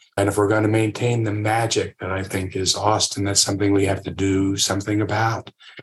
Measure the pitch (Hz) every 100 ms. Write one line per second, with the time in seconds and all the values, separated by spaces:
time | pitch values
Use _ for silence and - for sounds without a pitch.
0 | _ - 101 104 101 110 107 110 110 101
1 | 123 120 110 104 107 113 113 104 95 -
2 | 92 95 95 98 92 95 92 98 104 107
3 | - - 101 98 - 98 101 101 98 92
4 | - - 98 95 98 98 - 107 98 107
5 | 104 107 113 110 - - - -